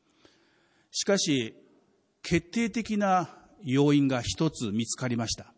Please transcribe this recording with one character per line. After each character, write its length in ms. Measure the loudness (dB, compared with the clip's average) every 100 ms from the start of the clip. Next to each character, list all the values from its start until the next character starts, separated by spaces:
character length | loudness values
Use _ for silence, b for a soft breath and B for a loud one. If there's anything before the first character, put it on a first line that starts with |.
| _ b b b b b b b b
し 140 | -6 0
か 120 | 0
し、 380 | 2 0 -2 -8 _ _ _ _ _ _
決 280 | -2 -2 -2
定 200 | -2 -2
的 280 | -2 -4 -2
な 400 | 2 2 0 -10 -20 -12
要 300 | -2 2 4
因 160 | 4 4
が 120 | 0
一 280 | -4 -2 -2
つ 220 | -2 -4
見 140 | -2 -2
つ 120 | -4
か 100 | -2
り 80 | -2
ま 100 | -4
し 100 | -6
た。 160 | -10